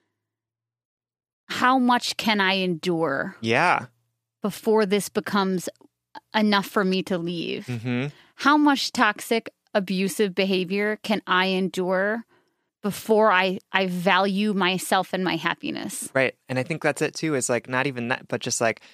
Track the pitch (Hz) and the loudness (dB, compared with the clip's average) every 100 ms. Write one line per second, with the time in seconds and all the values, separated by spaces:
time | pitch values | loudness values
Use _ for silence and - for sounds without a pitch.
0 | _ _ _ _ _ _ _ _ _ _ | _ _ _ _ _ _ _ _ _ _
1 | _ _ _ _ - - 247 262 247 247 | _ _ _ _ -10 0 2 4 4 2
2 | - - - 208 190 196 185 165 185 165 | 0 -4 0 2 2 2 0 -2 -2 0
3 | 160 139 190 - 113 117 175 156 - _ | 0 -2 -4 -6 0 4 4 2 -2 _
4 | _ _ _ _ 208 - - 214 208 202 | _ _ _ _ -8 -4 2 2 2 0
5 | - - 208 208 190 185 - - _ _ | -2 -6 -2 0 0 -2 -4 -12 _ _
6 | _ - - 220 214 202 190 - 190 185 | _ -20 -6 0 2 2 0 0 2 0
7 | 165 180 170 170 120 131 202 120 117 123 | -2 -4 -4 -6 -6 -6 -6 -6 -4 -4
8 | 139 - _ - 277 302 294 277 - - | -4 -10 _ -2 2 4 4 2 -2 0
9 | 226 208 - 226 - - _ 214 185 185 | 2 0 -2 -4 -4 -12 _ -2 -2 0
10 | 190 190 208 180 190 190 180 202 208 214 | 0 0 0 0 0 0 0 -2 -2 -2
11 | - 208 - 185 190 190 190 175 180 185 | -4 -4 0 0 2 0 0 -2 0 0
12 | 202 226 - _ _ _ _ _ 208 - | 0 -2 -8 _ _ _ _ _ -6 -4
13 | - 220 214 185 190 190 - 185 190 180 | 2 4 6 4 2 -2 -2 -2 0 0
14 | 175 185 202 190 214 196 180 185 - 196 | 4 4 4 0 0 0 0 0 0 0
15 | 180 190 185 165 170 175 - - - - | 0 -2 -2 -2 -2 -2 -6 -8 -8 -10
16 | - 135 127 - - 127 127 160 156 143 | -4 0 0 -2 -6 -4 -4 -2 -2 0
17 | 151 - 160 143 127 120 - 127 139 123 | -2 -2 -2 -2 0 -2 0 -2 -2 -2
18 | 120 127 - 120 - - 117 107 - | -4 -6 -4 -6 -4 0 0 -2 -8